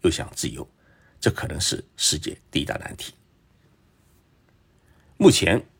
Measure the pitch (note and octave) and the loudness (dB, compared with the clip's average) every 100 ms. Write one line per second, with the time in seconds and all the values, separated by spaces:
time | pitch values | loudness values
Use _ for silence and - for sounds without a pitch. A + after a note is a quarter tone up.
0 | F2 - - - - A1 C2 _ _ _ | 0 0 -4 -8 -8 -8 -14 _ _ _
1 | _ _ A2+ - F2+ D#2 - - - - | _ _ -2 -2 -4 -4 -4 -4 -8 -4
2 | - D#2+ - - _ - C#2+ - - - | -2 -2 -6 -12 _ -6 -4 -6 -10 -14
3 | - - _ _ _ _ _ _ _ _ | -16 -18 _ _ _ _ _ _ _ _
4 | _ _ _ _ _ _ _ _ _ _ | _ _ _ _ _ _ _ _ _ _
5 | _ - F#3+ - E2 A2+ - _ | _ 4 6 8 4 2 -2 _